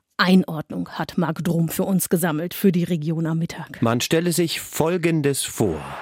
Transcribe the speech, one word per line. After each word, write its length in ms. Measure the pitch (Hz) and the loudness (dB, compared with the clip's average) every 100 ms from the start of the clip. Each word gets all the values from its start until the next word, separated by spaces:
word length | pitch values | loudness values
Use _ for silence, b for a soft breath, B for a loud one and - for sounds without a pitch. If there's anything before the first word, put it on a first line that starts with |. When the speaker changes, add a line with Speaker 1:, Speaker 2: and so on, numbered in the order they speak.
| _ - | _ 0
Speaker 1:
Einordnung 760 | 180 190 - 156 - 180 170 | 6 6 4 -4 -8 -8 -8
hat 280 | - 160 - | -6 -6 -2
Marc 240 | 160 165 | -2 -2
Drum 260 | 160 165 165 | 0 0 0
für 140 | - | 0
uns 260 | 190 190 - | 0 0 2
gesammelt, 460 | 175 175 151 175 | 0 0 -2 -4
für 160 | - 202 | 2 2
die 140 | 175 | 2
Region 420 | 170 175 147 160 160 | 0 -2 -2 -2 0
am 120 | 165 | -2
Mittag. 440 | 170 - 156 - | -2 -6 -14 -2
Speaker 2:
Man 180 | 117 120 | 2 2
stelle 300 | - 165 175 | 2 0 2
sich 300 | 165 170 - | 0 0 -2
Folgendes 840 | - - 160 180 165 165 143 135 | -8 -2 0 2 2 2 2 0
vor. 380 | - - 107 78 69 - | -4 0 0 0 -6 -12